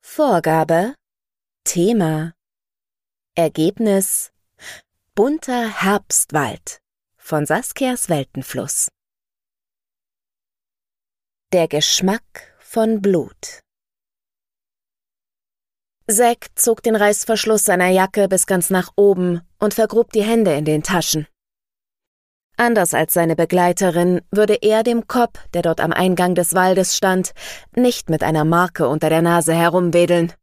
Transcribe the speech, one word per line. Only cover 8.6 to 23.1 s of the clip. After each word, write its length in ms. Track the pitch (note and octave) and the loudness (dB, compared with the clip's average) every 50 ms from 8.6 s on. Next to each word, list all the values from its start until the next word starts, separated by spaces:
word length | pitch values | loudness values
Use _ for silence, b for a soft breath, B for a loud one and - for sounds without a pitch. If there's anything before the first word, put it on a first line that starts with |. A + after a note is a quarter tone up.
| G2+ - - - - - _ _ _ _ _ _ _ _ _ _ _ _ _ _ _ _ _ _ _ _ _ _ _ _ _ _ _ _ _ _ _ _ _ _ _ _ _ _ _ _ _ _ _ _ _ _ _ _ _ _ _ _ | -8 -6 -6 -6 -6 -6 _ _ _ _ _ _ _ _ _ _ _ _ _ _ _ _ _ _ _ _ _ _ _ _ _ _ _ _ _ _ _ _ _ _ _ _ _ _ _ _ _ _ _ _ _ _ _ _ _ _ _ _
Der 160 | - F3+ E3 D#3 | 0 0 2 2
Geschmack 880 | - D3 D3+ - - - F#3 F#3+ G3+ A3+ _ _ _ - - _ _ _ | 0 -2 0 0 0 0 0 0 0 -2 _ _ _ -20 -20 _ _ _
von 440 | _ - - A#3 A3 A3+ A3+ G#3 | _ -6 -2 0 0 0 0 0
Blut. 580 | F#3+ G3+ F#3+ E3+ B2 - - _ - - - - _ _ _ _ _ _ _ _ _ _ _ _ _ _ _ _ _ _ _ _ _ _ _ _ _ _ _ _ _ _ _ _ _ _ _ _ _ _ _ _ _ _ _ _ _ _ _ _ _ - | 0 0 0 0 -2 -4 -12 _ -18 -18 -18 -20 _ _ _ _ _ _ _ _ _ _ _ _ _ _ _ _ _ _ _ _ _ _ _ _ _ _ _ _ _ _ _ _ _ _ _ _ _ _ _ _ _ _ _ _ _ _ _ _ _ -4
Zack 360 | G#3+ G#3 B3 A#3 A#3+ _ - - _ | 0 2 2 2 2 _ -8 -16 _
zog 280 | - - A#3+ A3+ - | -2 0 0 0 0
den 140 | - A#3+ A3 | 0 0 2
Reißverschluss 680 | G#3+ G#3 G#3 G#3 - - - A3 G#3 - G#3+ A3 G#3 - | 4 2 2 2 0 -2 -2 -2 -2 0 0 0 0 2
seiner 240 | - F#3 F3+ F3+ F#3 | 2 2 2 2 2
Jacke 380 | F#3 F#3 F#3+ F#3+ - G#3+ G3 F#3+ | 4 2 2 0 0 0 0 2
bis 180 | F#3+ F#3 - | 2 -2 0
ganz 240 | - F#3+ F#3 E3+ - | 0 0 -2 0 0
nach 220 | F#3+ F#3 F3+ - _ | 0 -2 -2 -2 _
oben 460 | - G3+ G3+ G3 F3+ F3+ F3+ F3 E3+ E3+ _ _ _ | 2 4 4 4 2 0 -2 -2 -4 -6 _ _ _
und 160 | G3+ G#3+ G3+ | -2 -2 0
vergrub 380 | - A3 G#3+ - A3+ A#3 _ | 0 -2 0 2 0 0 _
die 120 | - A3 G3+ | 0 -2 0
Hände 300 | G#3+ A#3 A3+ A3 F#3+ D3+ | 2 2 2 2 2 0
in 100 | C#3+ D3+ | 0 0
den 180 | D#3 D3+ D3+ | 0 0 -2
Taschen. 440 | D#3 - F#3+ F3 D#3 - - D#3 D3+ _ _ _ _ _ _ _ _ _ _ _ _ _ _ _ _ _ _ _ _ _ _ _ _ _ _ | -2 -2 -2 -2 -2 -2 -4 -4 -4 _ _ _ _ _ _ _ _ _ _ _ _ _ _ _ _ _ _ _ _ _ _ _ _ _ _
Anders 380 | - A#3 A#3+ A#3 A3 F3 - - | -2 0 2 2 2 2 2 0
als 200 | B2 D#3+ - | -2 -2 0